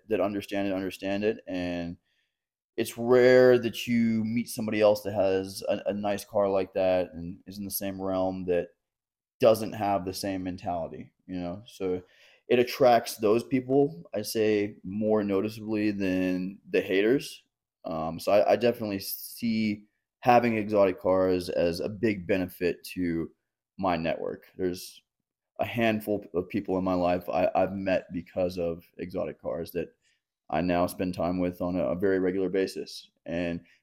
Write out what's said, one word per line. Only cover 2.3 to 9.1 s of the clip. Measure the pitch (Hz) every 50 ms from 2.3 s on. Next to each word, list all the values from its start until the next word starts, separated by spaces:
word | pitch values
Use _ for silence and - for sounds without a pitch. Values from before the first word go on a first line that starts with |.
| _ _ _ _ _ _ _ _ _
it's | - 113 - -
rare | 117 117 120 127 127 123 127 127 127 127 127 123 120
that | 113 113 104 - -
you | 123 120 117 117 113 113 110 107
meet | 110 113 120 117 -
somebody | - - 110 107 107 107
else | 107 104 107 104 -
that | 98 104
has | 104 95 98 95 95 95 95 95 95 - -
a, | 98 101 - -
a | 101
nice | 101 101 101 101 101 -
car | - - 104 101 98
like | 98 95 95 92 -
that | 98 95 92 92 92 90 87 -
and | 82 85 85 95 - _
is | - 95 104
in | 101
the | 95
same | - - 101 98 98 95
realm | 95 95 95 92 92 92 92 92 92
that | 90 87 87 85 - _ _ _ _ _ _ _ _